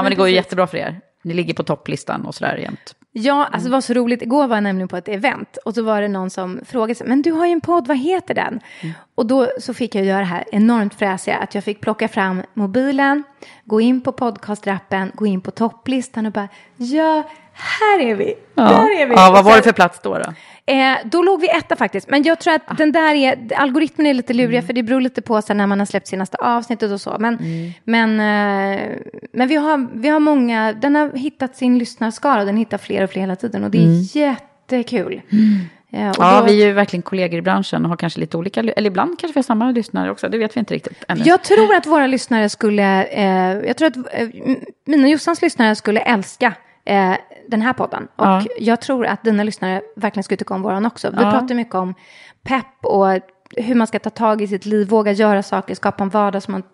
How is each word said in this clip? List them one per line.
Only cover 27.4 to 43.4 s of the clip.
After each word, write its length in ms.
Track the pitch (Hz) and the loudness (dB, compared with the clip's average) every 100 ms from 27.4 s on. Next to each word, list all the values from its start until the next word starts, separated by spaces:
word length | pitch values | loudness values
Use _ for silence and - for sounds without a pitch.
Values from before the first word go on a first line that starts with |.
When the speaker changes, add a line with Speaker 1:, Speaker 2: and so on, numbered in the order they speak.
| 165 165 170 175 | -6 -6 -10 -10
Speaker 1:
men, 360 | - 233 220 214 | -2 0 2 0
eh, 680 | 214 208 202 196 196 196 - - - - - | 0 0 0 -2 -2 -4 -6 -10 -14 -18 -10
men 160 | - 254 | -2 0
vi 60 | 311 | 0
har, 320 | 302 294 247 | 0 -2 -4
vi 140 | 226 277 | -4 0
har 120 | 302 | 2
många, 520 | 302 294 240 226 220 | 4 2 2 0 -2
den 220 | 220 277 294 | -2 0 2
har 140 | 294 277 | 0 -4
hittat 400 | 277 - 254 - | -6 -6 -8 -2
sin 220 | 254 247 | 2 2
lyssnarskara 600 | 233 - 226 220 285 240 | 0 -4 -6 -2 0 0
och 60 | 202 | 0
den 100 | 214 | -2
hittar 220 | 220 202 | -2 -6
fler 260 | - 202 | -4 -2
och 60 | 190 | -2
fler 100 | 190 | -2
hela 160 | 190 185 | -4 -4
tiden. 280 | 233 208 | -6 -4
Och 60 | 208 | 0
det 80 | 185 | 4
är 40 | |
Speaker 2:
Mm. 180 | 165 170 | 6 4
Speaker 1:
jättekul. 1200 | 185 294 294 247 - _ - 254 233 240 - - - | 0 0 0 -2 -10 _ -4 -4 -2 -4 -4 -8 -2
Speaker 2:
Mm. 260 | 214 214 202 170 _ - | 4 4 2 -2 _ -12
Speaker 1:
Eh, 180 | - 208 | -6 -2
och 60 | 180 | 4
Speaker 2:
Ja, 160 | 180 196 | 6 6
Speaker 1:
då 60 | 214 | 6
Speaker 2:
vi 160 | 208 | 6
är 40 | 208 | 6
ju 60 | |
verkligen 300 | 202 202 175 | 4 0 -2
kollegor 360 | - 190 180 170 | -4 -2 -2 -2
i 40 | |
branschen 420 | 180 196 190 165 | -2 -2 -2 -2
och 40 | 165 | -2
har 80 | 170 | -2
kanske 240 | 170 156 | -6 -6
lite 160 | 160 165 | -6 -6
olika 260 | 180 - | -4 -4
ly-, 100 | 226 - | -2 0
eller 140 | 208 | 0
ibland 280 | 185 294 339 | 0 -2 -4
kanske 160 | 339 | -4
vi 40 | 285 | -2
har 40 | |
samma 280 | 254 214 247 | 0 0 0
lyssnare 400 | 240 214 185 185 | -2 -2 -4 -4
också, 180 | 202 190 | -4 -4
det 100 | 220 | -4
vet 180 | 220 247 | -4 -4
vi 40 | |
inte 140 | 208 | -4
riktigt 300 | 160 - - - | -6 -8 -14 -8
ännu. 140 | 180 | 2
Speaker 1:
Jag 200 | 269 370 | 4 4
tror 300 | - 415 427 | 4 4 6
att 120 | 370 302 | 4 2
våra 200 | 311 262 | 2 2
lyssnare 420 | 262 - 233 208 | 0 0 0 0
skulle, 560 | - 214 208 196 190 | 0 0 2 2 2
eh, 600 | 196 - 196 185 | 0 0 0 2